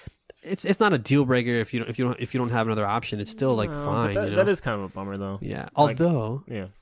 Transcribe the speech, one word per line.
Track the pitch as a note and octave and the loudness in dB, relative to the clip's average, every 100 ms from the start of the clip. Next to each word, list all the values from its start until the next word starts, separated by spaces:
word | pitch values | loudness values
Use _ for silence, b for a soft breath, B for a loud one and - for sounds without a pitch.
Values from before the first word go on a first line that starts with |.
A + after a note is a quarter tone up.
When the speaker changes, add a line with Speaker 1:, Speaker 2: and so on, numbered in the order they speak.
| B - - - | B -20 -20 -16
Speaker 1:
it's, | - F#3+ - | -8 -4 0
it's | G3 | 4
not | G#3 | 4
a | D3+ | 4
deal | G#2 C#3 | 4 4
breaker | C3 B2+ A#2+ | 4 2 2
if | A#2+ G#2+ | 0 0
you | B2 | -4
don't, | A2+ | -4
if | A#2 | -2
you | |
don't, | B2 - | -2 -2
if | A#2+ | -4
you | B2+ | -2
don't | A#2+ | 0
have | A#2 A2+ | 0 0
another | G#2+ G2+ | 0 0
option. | A2 - G#2 | -2 -2 -6
It's | G#2 | -6
still, | - C3 | -2 2
like, | A#2 G#2 | 2 0
Speaker 2:
No, | - | -2
but | C#3+ | -2
Speaker 1:
fine, | C#3+ A2 | 0 0
Speaker 2:
that, | F#3 | 0
Speaker 1:
you | G3+ | 0
know? | G3+ | 2
Speaker 2:
that | G3+ | 2
is | F#3+ | 2
kind | C3 G#2 | 0 -4
of | |
a | F#2+ | -4
bummer, | F#2+ G2 G2 | -8 -8 -6
though. | G2 G2 | -6 -6
Speaker 1:
Yeah. | G2 - | -6 -8
Speaker 2:
Like, | - | -4
Speaker 1:
Although, | - D3 C3 E3+ D3+ A2 C3 - | 2 2 4 2 2 -2 -4 -8
Speaker 2:
yeah. | A2 F#2+ - | -8 -10 -14